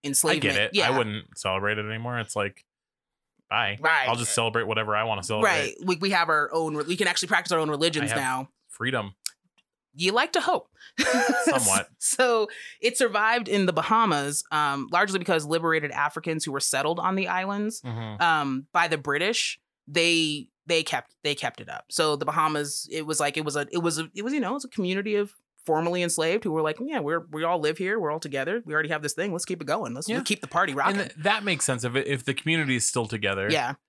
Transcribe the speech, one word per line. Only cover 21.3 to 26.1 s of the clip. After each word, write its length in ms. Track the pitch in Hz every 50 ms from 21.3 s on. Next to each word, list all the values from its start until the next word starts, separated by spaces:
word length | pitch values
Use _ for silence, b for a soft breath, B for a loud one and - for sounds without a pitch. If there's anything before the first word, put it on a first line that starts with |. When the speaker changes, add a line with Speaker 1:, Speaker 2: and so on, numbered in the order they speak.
| 147
Speaker 2:
kept 260 | 139 - 120 - -
it 80 | 110 -
up. 180 | - - - _
So 240 | - - 160 156 151
the 100 | 143 156
Bahamas, 600 | 156 151 170 156 156 151 147 147 143 - - - -
it 140 | 120 160 156
was 120 | 151 160 151
like, 180 | 151 147 147
it 80 | 160 156
was 120 | 151 139
a, 100 | 151 147 151
it 60 | - 175
was 200 | 165 170 151 151
a, 100 | 160 156 _
it 80 | 190
was, 100 | 208 247
you 60 | 285 302
know, 100 | 233 185
it 40 | 254
was 100 | 285 269
a 40 | 254
community 480 | - - 185 180 185 196 202 214 208
of 180 | 202 208 208 - _ _ _ _ _ -
formerly 360 | - 156 156 165 170 175 180 175
enslaved 400 | 170